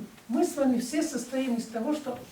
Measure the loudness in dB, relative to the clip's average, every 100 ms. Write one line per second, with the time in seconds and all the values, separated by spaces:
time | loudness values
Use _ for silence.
0 | -10 -14 -2 2 2 4 4 4 2 0
1 | 0 -2 -4 -2 0 -2 -2 -4 -2 -2
2 | -2 -8 -10